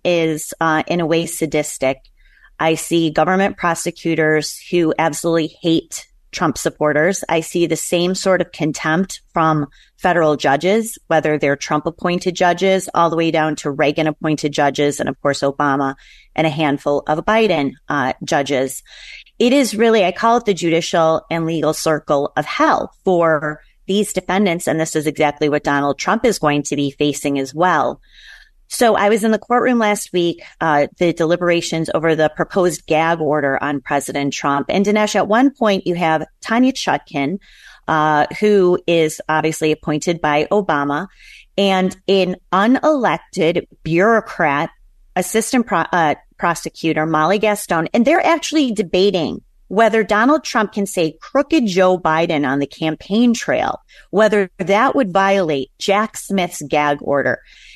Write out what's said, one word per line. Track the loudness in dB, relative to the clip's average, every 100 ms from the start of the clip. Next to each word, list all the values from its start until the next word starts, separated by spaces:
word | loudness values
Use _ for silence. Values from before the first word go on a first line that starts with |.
| -2
is, | 0 0 -4 -8 -4
uh, | -2 0 -2
in | -2
a | 0
way | 0 -2
sadistic. | -4 -4 -2 -4 -4 -4 -4 _ _ _ _ -16 -4
I | -2 -2
see | -2 0 0
government | 0 2 2 0 -2
prosecutors | -4 -2 -6 -6 -4 0 2 0 -2 -10 -4
who | 0 0 0
absolutely | -2 -2 -2 -2 -2 -4
hate | 0 0 -2 -12 -16 _ _
Trump | -4 -4 -2
supporters. | -4 -2 0 2 2 0 -2
I | -2
see | -2 -2 0
the | -2
same | -2 -2 -2
sort | -2 0 0
of | -2
contempt | -4 -4 -4 -2 -2 -2 -8 _
from | 0 0 0 -4 _ _ _
federal | 0 2 2 2
judges, | 0 0 2 0 -2 -8 -2
whether | 0 2 0
they're | 0 -2
Trump | -2 -4 -4
appointed | -4 -4 -2 -2 0
judges, | 0 2 2 0 0
all | 0 2
the | 2
way | 0
down | 0 0 -2
to | -4
Reagan | 0 0 0 -2
appointed | -2 -2 -2 -2
judges, | 0 0 2 -2 -2
and | -6
of | -4
course, | -2 -2
Obama | -2 0 0 0 -2 -6 -14 -20 -10 -2
and | -2
a |
handful | 0 -2 -2 -2 -2 -2
of | -2 0
Biden, | 2 2 0 -2 -6 -6
uh, | -2 -2 -4
judges. | -2 -2 0 -2 -2 -6 -18 -20 -20 -20 -12 0
It | 2
is | 4 2 2
really, | 2 4 2
I |
call | 0 2 2
it | 0
the |
judicial | -2 0 0 0 0 2 0 -2
and | -4 -4
legal | -2 -2
circle | -2 -2 -2 0 -2 -2 -4
of | -4
hell | 0 0 0 -2 _
for | 0 2 2 2 -2 -10 _ _ -4
these | -2 -2
defendants. | -4 -2 0 0 0 -2
And | -2
this | -2 -2
is | -2
exactly | 0 0 0 0
what | 0 0
Donald | 0 0 -2
Trump | -2 0
is | 0 0
going | 0 0
to | -2 -4
be | -4
facing | 0 -2 -2 -2 -2
as | -4
well. | 0 2 2 0 -4 _ -20 -20 -20 -20 _ -10
So | 0 2 4
I | 2
was | 2 2
in |
the | 0
courtroom | 0 0 2 2
last | 0 -2 -2
week, | -2 -2 -4 -10 -4
uh, | 0 2 0 0
the | 0
deliberations | 2 0 2 2 0 0 -4 -2
over | 0 0 2
the | 0
proposed | 0 -2 0 0 0 -2
gag | 0 2 0
order | 0 0 0 -2
on | -2 -4
President | -2 -4 -2 -4 -4
Trump. | -4 -2 -2 0
And | 0 2
Dinesh, | 0 0 0
at | 0
one | 2 2
point | 2 0 0 -2
you | -2
have | 0 0 -4 _
Tanya | -4 0 2
Chutkin, | 0 -2 -4 -4 -6 -4 -6 _ -20 -20 -12 -2
uh, | 0 2 2 0 0
who | 2 4 4 2 2
is | 2 0 -2 -4
obviously | -2 -2 -2 -2
appointed | -2 -2 -4 -2 -2
by | 0 0 2
Obama, | 0 0 -2 -2 -4 -8 _ -20 -20 -10 -2
and | 0 2 0 -2 0
an | 2 0 -4 -4
unelected | 0 2 2 2 2 0 -2 -6 -2 0 0 -4 _
bureaucrat, | -2 2 4 2 0 -2 0 0 -4 -8 _ _ _ -6
assistant | -2 -2 0 -2 0
pro-, | -2 0
uh, | 0 0 -2 _ -4
prosecutor, | -2 -2 -6 -4 -2 0 0
Molly | 2 2 2
Gaston, | 0 -2 -2 -2 0
and | 2
they're | 2 2 2
actually | 0 0 0 0
debating | -2 -2 2 2 2 -4 -8 -14 _ -4
whether | 2 4 2
Donald | 0 2 2 2
Trump | 0 -2 -2
can | -2 -4
say | -2 -4 -4
"crooked | -4 -2 0 0 2
Joe | 2 4 2
Biden" | 0 0 0 0 0
on | -2
the | -4
campaign | -4 -4 -4 -2 2 2
trail, | 2 -2 -2 -2 -6 _ -20 -4
whether | 2 2 2 -2 -4
that | -2 2 2 2
would | 0
violate | 2 2 2 0 -2 -6 -8
Jack | -2 0 -2 -6
Smith's | -6 -2 -2 -6
gag | -2 0 0 -2
order. | -2 0 0 -2 -8 -20 -20